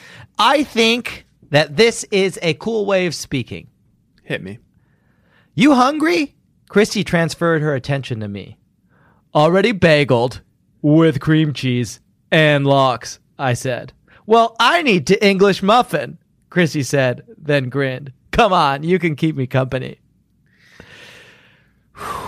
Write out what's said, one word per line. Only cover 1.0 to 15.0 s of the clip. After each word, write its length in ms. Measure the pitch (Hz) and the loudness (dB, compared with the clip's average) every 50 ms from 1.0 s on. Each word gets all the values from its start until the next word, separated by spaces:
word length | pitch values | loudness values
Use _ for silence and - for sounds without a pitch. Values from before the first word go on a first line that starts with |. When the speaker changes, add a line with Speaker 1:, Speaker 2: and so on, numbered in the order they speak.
| 226 - - - - _ _ _ - _ | -4 -10 -14 -16 -18 _ _ _ -8 _
Speaker 1:
that 260 | 139 147 156 147 147 | 0 0 0 0 2
this 280 | 160 226 233 220 - - - | 2 2 2 2 -2 -6 -4
is 280 | - 190 190 190 - - | -2 -2 0 -2 -4 -4
a 120 | 170 170 151 | -4 -4 -4
cool 320 | - - 220 226 220 202 | -4 -4 -4 -4 -2 -2
way 200 | 196 196 185 180 | 0 0 0 0
of 80 | 175 143 | -2 -4
speaking. 540 | - - - - 135 117 - 98 82 - - _ _ _ _ _ _ _ _ _ _ | -8 -8 -8 -6 -6 -6 -8 -12 -16 -16 -20 _ _ _ _ _ _ _ _ _ _
Speaker 2:
Hit 200 | _ - 143 - | _ -10 -10 -8
me. 160 | 156 190 101 - _ _ _ _ _ _ _ _ _ _ _ _ _ _ _ _ _ _ _ | -8 -12 -16 -16 _ _ _ _ _ _ _ _ _ _ _ _ _ _ _ _ _ _ _
Speaker 1:
"You 200 | - 226 302 285 | 2 4 4 4
hungry?" 600 | 240 240 269 302 311 302 320 349 339 285 277 _ _ _ _ _ _ _ _ | 4 2 2 0 -2 -2 -2 0 -2 -4 -6 _ _ _ _ _ _ _ _
Christy 360 | - 202 214 208 - 214 175 | 0 0 0 2 0 -4 -4
transferred 580 | - - 170 165 156 - - 170 170 165 156 | -2 -2 -2 -2 -2 -2 -2 -2 -2 0 0
her 120 | 151 151 143 | -2 -2 -4
attention 460 | 131 - - 143 139 123 - 127 110 | -4 -4 -4 -6 -6 -6 -8 -8 -8
to 80 | 107 101 | -8 -10
me. 280 | 101 101 92 95 - _ _ _ _ _ _ _ _ _ _ _ _ _ _ _ - | -10 -12 -14 -16 -20 _ _ _ _ _ _ _ _ _ _ _ _ _ _ _ 0
"Already 380 | 151 151 160 175 190 196 233 | 2 2 4 4 2 2 2
bageled 680 | 233 175 - 165 156 147 143 123 131 117 120 135 - - - _ _ _ _ _ _ _ | 2 2 2 4 4 4 4 2 2 2 0 -2 -4 -10 -18 _ _ _ _ _ _ _
with 380 | - 147 151 160 165 160 156 131 | 0 4 4 6 4 4 2 0
cream 320 | - 156 156 156 156 151 | 0 0 2 2 2 0
cheese 480 | 131 - - 127 123 123 120 - - - _ _ _ _ _ _ | -2 -4 -4 -2 -2 -2 -4 -6 -8 -14 _ _ _ _ _ _
and 340 | 180 160 156 151 147 143 139 | 2 2 4 4 2 2 2
lox," 540 | 139 139 139 135 131 120 113 - - - - _ _ _ - | 2 2 4 2 2 0 -4 -8 -14 -18 -18 _ _ _ -4
I 140 | 143 127 | -4 -2
said. 400 | 120 - - 135 123 113 - - - _ _ _ _ _ _ | -2 -2 -4 -6 -8 -8 -10 -14 -20 _ _ _ _ _ _
"Well, 300 | - 220 233 226 226 - - | 2 2 4 4 2 0 0
I 240 | 233 254 320 349 | 2 2 2 2
need 240 | 320 269 196 175 | 2 2 2 2